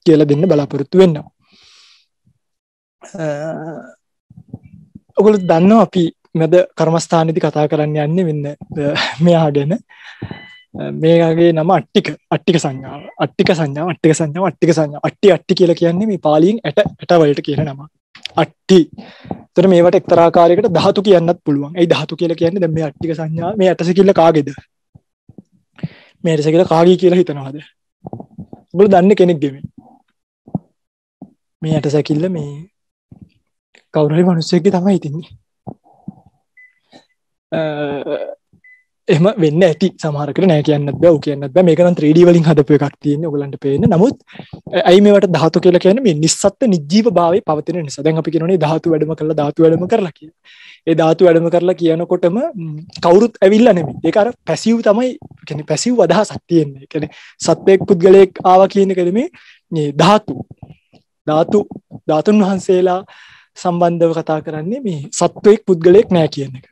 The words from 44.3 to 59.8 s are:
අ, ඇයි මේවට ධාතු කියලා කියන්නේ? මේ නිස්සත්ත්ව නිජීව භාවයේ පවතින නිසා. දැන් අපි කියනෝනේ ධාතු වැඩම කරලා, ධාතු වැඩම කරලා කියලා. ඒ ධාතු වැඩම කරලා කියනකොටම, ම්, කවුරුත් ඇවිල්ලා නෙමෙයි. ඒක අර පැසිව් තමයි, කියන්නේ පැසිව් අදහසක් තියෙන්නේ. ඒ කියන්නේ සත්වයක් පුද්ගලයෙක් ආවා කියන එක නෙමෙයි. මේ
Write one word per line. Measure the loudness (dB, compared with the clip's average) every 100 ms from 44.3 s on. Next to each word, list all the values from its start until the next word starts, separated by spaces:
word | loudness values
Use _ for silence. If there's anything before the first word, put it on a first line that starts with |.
| -20 -20 -20 -8
අ, | 0
ඇයි | 4 6
මේවට | 6 4 2
ධාතු | 0 0 2
කියලා | 2 2
කියන්නේ? | 2 2
මේ | 0 0
නිස්සත්ත්ව | -2 -2 -4 -2 -2
නිජීව | -2 0 0 2
භාවයේ | 2 2 0
පවතින | -2 -4 -6 -8
නිසා. | -8 -4
දැන් | -2 -2
අපි | -2
කියනෝනේ | -4 -2 -2
ධාතු | -2 -2 -2
වැඩම | -2 -2
කරලා, | -6 -6 -4
ධාතු | -4 2
වැඩම | 2 2 0
කරලා | -2 -4
කියලා. | -10 -20 _ _ -20 -20 -10
ඒ | -4 0
ධාතු | 0 4
වැඩම | 4 4 2
කරලා | 0 -2 -2
කියනකොටම, | -2 -2 -4 -2 -2 -2 -6
ම්, | -8 -12 -14 -18 -2
කවුරුත් | 2 4 2 0
ඇවිල්ලා | 2 4 4
නෙමෙයි. | 2 -4 -6
ඒක | -2 0
අර | -2 -4
පැසිව් | -8 -4 -2 0
තමයි, | 0 0 -2 -6 -18 _
කියන්නේ | -14 -10 -6
පැසිව් | -4 -2 0
අදහසක් | 2 0 -2 -8
තියෙන්නේ. | -2 -2 -2 -8
ඒ | -12
කියන්නේ | -10 -10 -12 -20 -6
සත්වයක් | -2 0 2 2
පුද්ගලයෙක් | 2 2 6 6 4 2
ආවා | 2 4 4
කියන | 2 -2
එක | -2
නෙමෙයි. | -2 -2 -6 -10 _ _ -10
මේ | -6